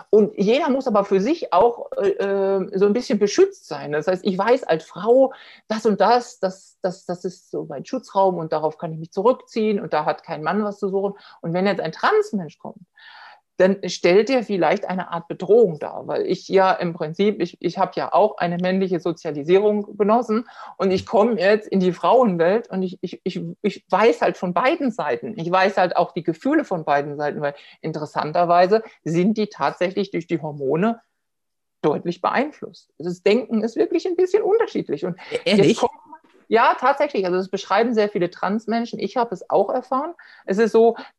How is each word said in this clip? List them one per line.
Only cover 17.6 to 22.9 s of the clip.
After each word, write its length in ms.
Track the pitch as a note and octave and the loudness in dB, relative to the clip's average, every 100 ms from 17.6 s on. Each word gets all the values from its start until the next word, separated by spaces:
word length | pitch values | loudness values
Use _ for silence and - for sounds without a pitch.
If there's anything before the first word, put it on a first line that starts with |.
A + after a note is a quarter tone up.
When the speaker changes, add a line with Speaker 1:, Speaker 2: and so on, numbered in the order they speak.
Speaker 1:
ich 180 | F3 E3 | -6 -2
habe 140 | F#3 | -4
ja 180 | - C#3 | -4 0
auch 240 | E3 G#3 - | 2 2 0
eine 220 | F3 F3 | -4 -2
männliche 420 | F#3 F#3+ F#3+ F3+ | -2 0 -2 -2
Sozialisierung 960 | F3+ E3 E3 D3 C#3+ F#3+ G#3 G#3+ G3+ - | -4 -6 -6 -6 2 2 4 0 -4 -2
genossen 500 | G3+ A3+ A#3 A3 B3 - - - | 2 2 2 -2 -4 -12 -18 -4
und 140 | G3 | -2
ich 160 | F#3 - | 0 0
komme 340 | A3+ A3+ G#3+ | 2 2 2
jetzt 260 | F#3 G#3 G#3+ | 2 2 0
in 140 | G3 | 0
die 140 | F#3 | 0
Frauenwelt 720 | E3+ F3 A#3 B3 E3+ E3 G#3+ A#3 | 0 2 4 4 2 2 0 -2
und 140 | F#3+ | -6
ich, 160 | F#3 | -6